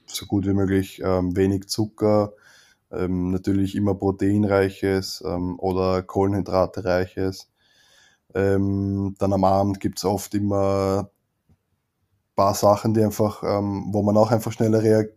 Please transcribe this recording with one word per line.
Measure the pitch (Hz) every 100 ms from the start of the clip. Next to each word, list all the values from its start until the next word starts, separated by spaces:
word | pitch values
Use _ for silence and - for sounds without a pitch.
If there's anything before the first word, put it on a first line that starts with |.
| -
so | - 98
gut | 101 98
wie |
möglich, | 98 95 98 95 -
ähm, | 95 92 90 90
wenig | 98 98 -
Zucker, | - 107 - 110 104 101 - - - _ _ _
ähm, | - 92 92 90
natürlich | 92 98 98 98 101
immer | 101
proteinreiches, | 95 98 95 98 104 104 98 95 - 98 95 95 - 90
ähm, | 87 90 87
oder | 95 92 92 92
kohlenhydratereiches. | 92 104 98 101 90 92 87 - 92 90 95 - 95 95 - _ _ _ _ _ _ _ _
Ähm, | 92 98 98 98 98 98 98 98 98
dann | 98
am | 98
Abend | 95 98 101 98
gibt's | 101 - 95
oft | 101 -
immer | 104 101 101 98 98 95 98 98 _ _ _ _ _ _ _ _ _ _ _ _ -
paar | 98 101
Sachen, | 104 104 117 110
die |
einfach, | 107 - 107 -
ähm, | - 101 101 98 90
wo | 101
man | 101 104
auch | 107
einfach | 113 110
schneller | 107 113 110
rea-, | 110 110 107